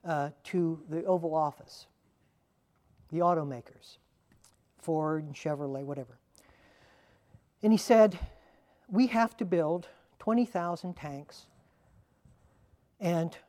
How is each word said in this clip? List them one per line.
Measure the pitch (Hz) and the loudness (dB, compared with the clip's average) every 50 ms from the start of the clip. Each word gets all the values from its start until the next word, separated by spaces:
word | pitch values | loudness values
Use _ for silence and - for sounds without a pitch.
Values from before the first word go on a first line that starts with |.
| - | -4
uh, | 170 160 147 143 147 143 _ _ | -4 -2 -2 -2 -4 -6 _ _
to | - - 180 175 165 160 156 - - | -4 0 0 0 0 -2 -4 -8 -8
the | 151 165 170 | -8 -6 0
Oval | 190 185 180 165 165 156 | 0 0 0 0 -2 0
Office, | 160 156 147 - - - - - - - _ _ _ _ _ _ _ _ _ _ _ _ _ _ _ _ _ _ _ _ _ _ _ - _ | 0 0 0 -2 -8 -20 -20 -20 -20 -20 _ _ _ _ _ _ _ _ _ _ _ _ _ _ _ _ _ _ _ _ _ _ _ -18 _
the | 156 165 | -2 0
automakers, | 175 175 175 160 151 143 135 120 - - - - - - - _ _ _ _ _ _ _ _ _ _ - _ _ _ _ _ _ | 2 2 2 2 0 -4 -8 -12 -14 -18 -20 -20 -20 -20 -20 _ _ _ _ _ _ _ _ _ _ -20 _ _ _ _ _ _
Ford | - - 165 156 156 156 156 156 156 | -6 -4 -2 0 0 0 -2 -2 -4
and | 147 139 | -8 -12
Chevrolet, | - - 156 151 139 147 139 135 135 139 | -8 -4 -4 -4 -4 -4 -6 -6 -6 -6
whatever. | 139 143 139 127 120 - _ _ _ _ - _ - - _ _ - _ _ - _ - _ _ _ _ _ _ _ - - _ _ _ _ - | -8 -8 -8 -10 -14 -16 _ _ _ _ -20 _ -20 -20 _ _ -20 _ _ -20 _ -20 _ _ _ _ _ _ _ -20 -20 _ _ _ _ 2
And | 214 | 4
he | 220 | 4
said, | 208 - - 240 226 214 214 185 - - - - - _ _ _ _ _ _ _ _ _ - | 4 6 6 8 8 8 8 6 -2 -10 -10 -12 -20 _ _ _ _ _ _ _ _ _ -4
"We | 185 202 254 | 0 2 2
have | 240 226 226 226 226 - | 2 2 0 0 0 -2
to | - 226 | -6 -4
build | 180 185 170 160 151 170 180 175 - - _ _ _ _ _ | 0 0 0 2 0 -2 -4 -6 -12 -20 _ _ _ _ _
twenty | - - 220 233 240 | -4 0 2 2 0
thousand | 233 - 185 170 175 175 165 - 180 170 | 0 -2 -4 -4 -4 -6 -6 -8 -12 -12
tanks | - - 151 143 139 143 - - - - _ _ - _ _ _ _ _ _ _ - _ _ _ _ _ - - _ _ _ _ _ _ _ _ _ _ _ _ _ | -10 -10 -10 -10 -12 -14 -16 -20 -20 -20 _ _ -20 _ _ _ _ _ _ _ -20 _ _ _ _ _ -20 -20 _ _ _ _ _ _ _ _ _ _ _ _ _
and | 202 175 170 165 165 165 - - - | -2 0 0 0 -2 -2 -6 -12 -20